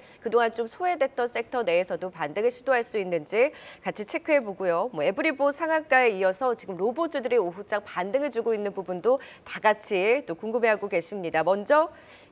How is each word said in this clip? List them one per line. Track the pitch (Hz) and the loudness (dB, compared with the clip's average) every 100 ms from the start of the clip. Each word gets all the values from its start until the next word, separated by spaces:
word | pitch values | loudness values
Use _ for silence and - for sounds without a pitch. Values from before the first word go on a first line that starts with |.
| - - | -6 -12
그동안 | 226 226 226 | 0 2 2
좀 | 226 226 | 0 -6
소외됐던 | - 359 339 269 - 240 | -2 -2 0 -2 0 -4
섹터 | 226 233 254 | -4 -4 -2
내에서도 | 190 170 185 170 185 | 2 2 0 -4 -6
반등을 | 165 151 165 233 | -6 -6 0 0
시도할 | 247 - 254 | 0 0 0
수 | 226 220 | 0 -4
있는지 | 185 170 147 208 277 - - - | -2 -2 -2 2 2 0 -16 -10
같이 | 196 - 208 | -8 -8 -6
체크해보고요. | 330 - 285 220 190 190 170 233 | -6 2 2 0 -2 0 0 -2
뭐 | 185 | 0
에브리보 | 151 196 320 269 285 | 0 0 -2 2 0
상한가에 | 277 320 320 311 262 247 196 | 0 0 -2 2 4 4 2
이어서 | 190 190 262 233 | 0 0 -2 -2
지금 | - 175 | -6 -4
로봇주들이 | 208 247 330 294 233 240 | -2 -2 -2 -2 0 0
오후장 | 175 175 202 208 208 | 0 -4 -6 -6 -4
반등을 | - 185 262 285 | -6 -2 -2 -2
주고 | 226 226 214 | -2 -2 -2
있는 | 208 | -2
부분도 | 196 185 180 226 269 - - - | -6 -8 -2 0 0 -2 -18 -16
다 | 190 | 0
같이 | 220 214 - 196 202 233 - | 2 2 0 0 2 2 0
또 | |
궁금해하고 | 165 214 233 226 208 202 | -8 -4 0 2 2 0
계십니다. | 180 - 208 170 160 | -2 -2 -6 -2 0
먼저 | 160 202 202 294 339 - - - - | 2 0 4 4 4 -4 -20 -20 -8